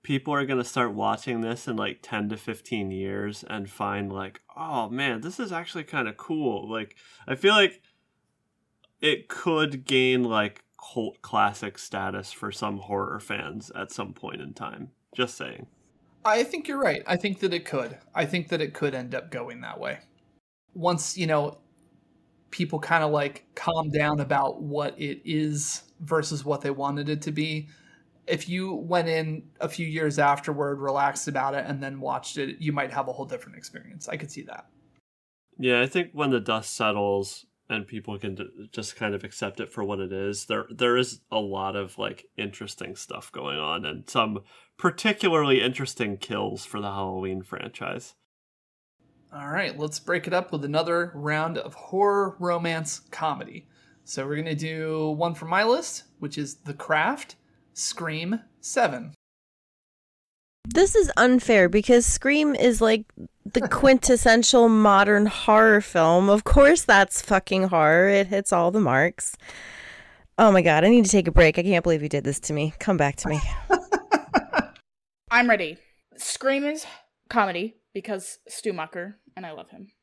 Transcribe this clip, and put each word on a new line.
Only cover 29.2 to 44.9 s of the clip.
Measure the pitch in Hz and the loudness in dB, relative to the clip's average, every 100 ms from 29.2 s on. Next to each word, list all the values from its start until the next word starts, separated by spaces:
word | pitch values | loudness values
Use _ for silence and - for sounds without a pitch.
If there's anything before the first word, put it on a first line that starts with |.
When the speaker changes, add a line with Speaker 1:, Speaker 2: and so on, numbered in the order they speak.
| 160 156 - _ | -4 -8 -12 _
Speaker 2:
a | 156 | -10
few | 165 160 | -6 -8
years | 156 156 147 | -4 -2 2
afterward, | 143 143 - 143 143 139 | 2 0 -4 -6 -6 -4
relaxed | 139 139 139 135 - | -4 -2 -2 -4 -6
about | 139 135 | -4 -4
it, | 139 - | -4 -6
and | 139 | -8
then | 139 139 | -10 -10
watched | 135 131 - - | -8 -8 -8 -10
it, | 135 - | -10 -6
you | 156 | -6
might | 143 131 | -4 -4
have | 120 135 | -6 -8
a | |
whole | - - | -10 -12
different | 127 - - | -12 -14 -20
experience. | - - - 160 - | -20 -20 -20 -18 -12
I | 156 | -12
could | 151 | -12
see | 143 | -16
that. | - - _ _ _ _ _ _ _ _ _ - | -16 -18 _ _ _ _ _ _ _ _ _ -6
Speaker 1:
Yeah, | 127 120 | 0 0
I | 131 | 0
think | 180 175 | -2 -4
when | 147 143 | -4 0
the | 123 | 0
dust | 101 110 - - | 0 -4 -6 -4
settles | 110 101 101 101 98 - _ _ _ | -2 0 -2 -2 -4 -12 _ _ _
and | 110 98 | -10 -8
people | 113 104 101 | -14 -12 -10
can | 107 | -10
d-, | 95 123 - 104 | -10 -14 -16 -16
just | - 104 - | -14 -14 -6
kind | 110 | -6
of | 101 | -6
accept | 101 - 101 98 | -10 -10 -10 -8
it | 104 | -12
for | - | -8
what | 101 98 | -8 -6
it | 95 | -8
is, | 95 101 101 - | -6 -6 -8 -6
there, | - - | -6 -6
there | 113 123 123 | -2 0 2
is | 123 - _ | 0 -8 _
a | 113 | -6
lot | 101 95 95 101 | -4 -6 -6 -6
of, | 95 - | -10 -10
like, | 104 92 _ - | -10 -10 _ -10
interesting | 104 95 104 - - | -10 -10 -16 -14 -14
stuff | 98 - - - | -14 -14 -16 -14
going | - 69 73 | -12 -8 -6
on | 76 85 | -6 -6
and | 76 65 - | -8 -12 -4
some | 123 110 104 _ _ _ _ | -2 -2 -4 _ _ _ _
particularly | 180 | -2